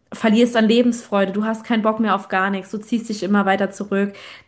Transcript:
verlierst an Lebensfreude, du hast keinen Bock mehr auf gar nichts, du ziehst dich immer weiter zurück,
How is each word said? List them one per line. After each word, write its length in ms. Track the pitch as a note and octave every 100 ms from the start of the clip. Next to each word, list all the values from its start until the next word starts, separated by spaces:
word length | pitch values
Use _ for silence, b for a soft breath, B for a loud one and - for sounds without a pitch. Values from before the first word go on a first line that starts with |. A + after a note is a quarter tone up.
| -
verlierst 440 | - A3+ A3 A#3+ A#3+
an 120 | A3
Lebensfreude, 640 | A#3 B3 A#3 - G3+ F#3+
du 120 | G3
hast 200 | A3 A3
keinen 180 | - A3+
Bock 180 | G#3+ G#3+
mehr 140 | G#3+
auf 140 | F#3+ -
gar 220 | F#3+ G3
nichts, 200 | G3 F#3+
du 80 | G#3
ziehst 300 | - A#3 A3
dich 140 | G#3
immer 220 | F#3 G3+
weiter 260 | G3 G3 G3
zurück, 420 | - G3+ G3 G3+ B B B